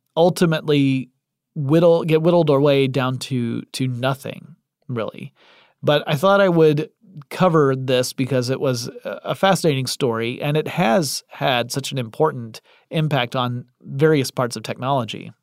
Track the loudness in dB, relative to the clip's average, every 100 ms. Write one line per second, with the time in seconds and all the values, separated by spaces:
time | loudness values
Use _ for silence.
0 | _ 2 2 4 0 0 0 2 2 0
1 | -4 _ _ _ _ -6 0 4 6 4
2 | 2 2 4 4 4 4 4 2 2 0
3 | -2 -4 -6 -4 -4 -6 -8 -6 -4 -2
4 | -4 -4 -10 -14 -18 -20 _ _ -10 -6
5 | -6 -8 -18 _ _ _ _ _ 0 0
6 | 0 0 2 4 4 6 4 4 -4 _
7 | _ -20 -12 0 2 4 2 0 0 0
8 | 0 -4 -2 -2 -2 -2 -2 -2 -6 -12
9 | -12 -10 -8 0 2 2 0 -2 -4 -4
10 | -2 -2 -4 -4 -2 -2 -2 -2 0 2
11 | 0 -6 _ -4 0 0 -2 -6 -6 -8
12 | -8 -2 -2 -2 -14 -16 _ _ -8 -4
13 | 0 0 -2 -2 -4 -6 -10 _ -10 0
14 | 2 2 0 -2 -4 -4 -10 -8 -4 -4
15 | -4 -10 -16 -20